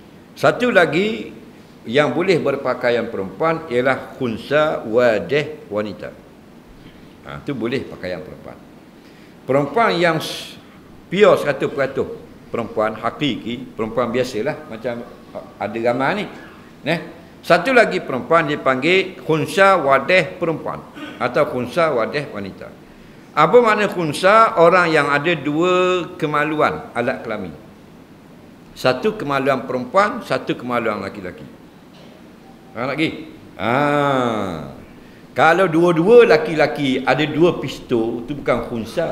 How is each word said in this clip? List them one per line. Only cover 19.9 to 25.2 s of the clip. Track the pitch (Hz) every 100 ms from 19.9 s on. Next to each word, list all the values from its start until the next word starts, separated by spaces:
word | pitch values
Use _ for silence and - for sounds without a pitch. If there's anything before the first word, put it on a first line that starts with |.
| 135 160 185 156 -
perempuan | 165 151 - 71 - - - -
atau | 120 123 147
khunsa | 127 123 175 160
wadih | 127 110 143 139
wanita. | 104 98 - 57 - - - - - -
Apa | - 160 240
makna | 226 214 202
khunsa? | 180 160 143 185 220 226 147
Orang | 170 185 175
yang | 156 143
ada | 143